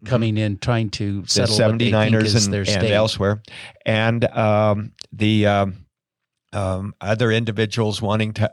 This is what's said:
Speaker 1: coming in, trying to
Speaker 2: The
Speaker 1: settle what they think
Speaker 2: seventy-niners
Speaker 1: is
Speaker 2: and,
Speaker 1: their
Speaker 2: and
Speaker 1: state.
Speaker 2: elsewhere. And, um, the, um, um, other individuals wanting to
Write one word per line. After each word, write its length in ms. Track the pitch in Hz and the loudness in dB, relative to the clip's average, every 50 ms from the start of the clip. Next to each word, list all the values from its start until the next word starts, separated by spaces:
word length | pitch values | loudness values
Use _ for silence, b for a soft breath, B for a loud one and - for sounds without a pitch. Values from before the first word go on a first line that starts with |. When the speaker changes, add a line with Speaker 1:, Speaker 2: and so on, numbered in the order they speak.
| - | -6
Speaker 1:
coming 340 | - 127 113 113 110 107 110 | -2 -2 0 0 0 0 0
in, 200 | 107 104 101 - | -2 -2 -4 -4
trying 320 | - 123 120 113 113 98 | -2 -2 -2 0 -2 -4
to 320 | - - 104 101 101 101 | -4 -6 -4 -4 -4 -6
Speaker 2:
The 60 | 87 - | -4 -2
Speaker 1:
settle 220 | - 98 98 101 | -2 0 0 0
what 260 | 107 104 113 110 113 117 | 2 2 2 2 2 2
they 80 | 117 | 0
think 80 | 117 107 | 2 2
Speaker 2:
seventy-niners 400 | 107 107 107 113 110 107 104 101 | 2 2 4 2 2 2 2 2
Speaker 1:
is 100 | 117 104 | 2 2
Speaker 2:
and, 80 | 98 101 | 0 -2
Speaker 1:
their 60 | 101 | -2
Speaker 2:
and 80 | 98 104 | -2 0
Speaker 1:
state. 220 | 104 92 101 107 | 0 0 0 2
Speaker 2:
elsewhere. 500 | 101 104 110 110 - 98 95 101 104 107 - B B B B B B B - | 2 2 2 0 0 0 0 0 0 -2 -6 B B B B B B B -4
And, 400 | - 110 110 113 117 117 117 120 | -2 0 2 2 2 0 0 0
um, 680 | - - 120 110 107 104 107 107 107 104 107 101 - - - - - | -2 0 0 0 2 2 4 2 2 2 0 -4 -8 -14 -18 -20 -12
the, 340 | - 98 107 107 110 107 104 | -6 0 0 2 4 4 4
um, 400 | 101 101 101 101 95 92 - - _ _ _ _ _ _ _ _ _ _ _ _ _ | 4 4 2 0 -2 -4 -10 -16 _ _ _ _ _ _ _ _ _ _ _ _ _
um, 420 | - 104 95 92 92 95 98 104 - - | -8 -6 -4 -4 -4 -4 -6 -10 -12 -8
other 300 | - 98 113 107 123 110 | -4 -2 0 0 2 2
individuals 680 | 110 117 117 113 101 107 110 104 - 117 110 107 98 - | 2 0 0 -2 -2 -2 -2 -2 0 -2 -2 -2 -2 -2
wanting 320 | 113 101 107 110 107 110 104 | -2 -2 0 0 -2 -2 -2
to 160 | 104 104 - | -2 -2 -2